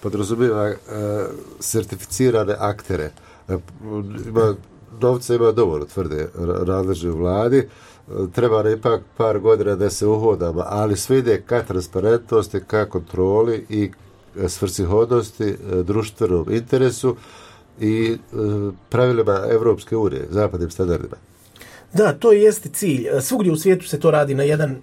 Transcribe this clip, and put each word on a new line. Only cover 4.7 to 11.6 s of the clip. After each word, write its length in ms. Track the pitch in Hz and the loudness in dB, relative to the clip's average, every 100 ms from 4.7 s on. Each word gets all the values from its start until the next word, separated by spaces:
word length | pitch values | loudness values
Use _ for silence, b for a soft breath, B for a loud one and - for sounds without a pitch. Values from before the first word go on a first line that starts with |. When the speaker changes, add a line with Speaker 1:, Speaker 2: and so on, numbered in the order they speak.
| - - 113 | -20 -20 -2
Speaker 1:
novca 340 | 123 127 123 120 | 0 0 0 2
ima 160 | 117 | 4
dovoljno, 340 | 110 107 78 71 | 4 2 0 -6
tvrde 420 | - 87 76 78 - | -6 -4 -4 -6 -6
ra-, 320 | 87 90 90 | -4 -2 -2
nadležni 420 | 95 95 92 85 | -2 -2 -2 -4
u 80 | 80 | -2
vladi. 400 | 87 92 117 135 | 0 0 2 2
E, 100 | 131 b b b - 101 95 | 0 b b b -14 -6 -6
treba 300 | 92 117 110 | 0 2 2
nam 100 | 107 | 2
ipak 280 | 110 120 113 - - | 0 0 -2 -4 -2
par 220 | 113 104 | 0 2
godina 360 | 101 110 101 98 | 4 4 2 0
da 140 | 101 | -2
se 180 | 90 107 | 0 0
uhodamo, 560 | 107 110 98 85 82 78 | 2 2 0 -2 -4 -4
ali 320 | 104 107 101 | -2 0 -2
sve 200 | - 131 | 0 0
ide 240 | 123 101 | 2 0
ka 220 | - 120 | 0 -4